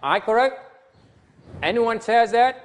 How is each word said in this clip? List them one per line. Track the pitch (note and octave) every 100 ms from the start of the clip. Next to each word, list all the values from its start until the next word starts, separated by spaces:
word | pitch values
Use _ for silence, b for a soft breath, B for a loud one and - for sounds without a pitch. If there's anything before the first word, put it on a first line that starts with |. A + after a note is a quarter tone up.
I | C#3 F#3
correct? | G3+ A3 C4 - - _ _ _ _ _ _ _ - -
Anyone | D3+ A3 A#3 A3+
says | - A#3 A3+
that? | A3+ B3 B3+